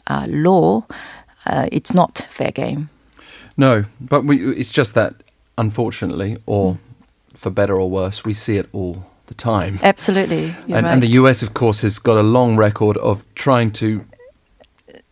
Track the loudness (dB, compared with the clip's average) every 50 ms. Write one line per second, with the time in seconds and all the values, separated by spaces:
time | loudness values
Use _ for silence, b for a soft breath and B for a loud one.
0 | _ -6 -6 -6 -4 -4 -2 0 2 4 4 4 4 4 2 0 -2 B B B
1 | B B B B B B B _ -6 -4 -2 -2 -2 -2 -4 -4 -2 0 2 2
2 | 2 0 -2 -8 -10 -8 -6 -6 -6 -4 -4 -4 -6 -4 -4 -6 -8 -10 _ _
3 | _ _ B B B B B B B B B 2 4 4 4 2 0 -4 -8 -14
4 | -4 -2 0 0 2 2 0 0 0 -2 -4 -4 -6 -4 -2 0 0 0 2 0
5 | 0 0 -4 -10 _ _ _ _ _ _ _ -4 -4 -2 -2 -2 -4 -4 -4 -6
6 | -6 -6 -4 -4 -4 -6 -6 -8 -6 -2 0 0 0 0 -2 -4 -8 -18 -20 _
7 | _ _ _ _ _ _ -16 -10 -8 -4 -2 0 0 0 0 0 -2 -2 -2 -2
8 | -4 -4 -6 -6 -6 -6 -6 -4 -4 -2 -2 -2 -4 -6 -8 -8 -8 -8 -8 -10
9 | -14 -18 _ _ _ -20 -14 -6 -4 -2 0 0 -2 -4 -2 0 2 0 2 0
10 | 0 0 0 0 0 0 -2 -4 -4 -6 -10 -10 -8 -4 -2 0 0 2 2 2
11 | 4 4 6 6 6 6 4 2 -2 -6 -2 0 0 0 2 0 0 -2 -2 0
12 | 2 2 4 4 4 4 4 4 4 4 4 4 4 2 2 2 0 0 0 0
13 | 0 -2 -2 -2 -6 _ -14 -4 0 2 2 2 2 0 -2 -2 -2 -2 -2 -4
14 | -8 -12 -20 -20 -20 -20 -20 _ _ _ _ _ _ _ _ _ _ -20 -20 -20
15 | _ _